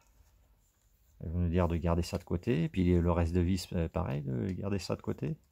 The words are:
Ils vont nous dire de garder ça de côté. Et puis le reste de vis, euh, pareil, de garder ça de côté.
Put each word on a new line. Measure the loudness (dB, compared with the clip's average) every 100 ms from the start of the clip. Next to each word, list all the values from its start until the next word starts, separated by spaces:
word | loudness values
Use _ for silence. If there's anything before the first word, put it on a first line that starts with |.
| _ _ _ _ _ _ _ _ _ _ _ -12
Ils | -6
vont | -2
nous | 2
dire | 2 2
de | 2
garder | 2 0
ça | 0 -6
de |
côté. | -4 -4 0 0
Et | 0
puis | 2 4
le | 4 4
reste | 2 2
de | 2
vis, | 2 0 -2
euh, | -4 -2
pareil, | -2 -4 -4
de | -4 -4 -4
garder | -4 -4 -4
ça | -4 -6
de |
côté. | -6 -6 -6 -6 _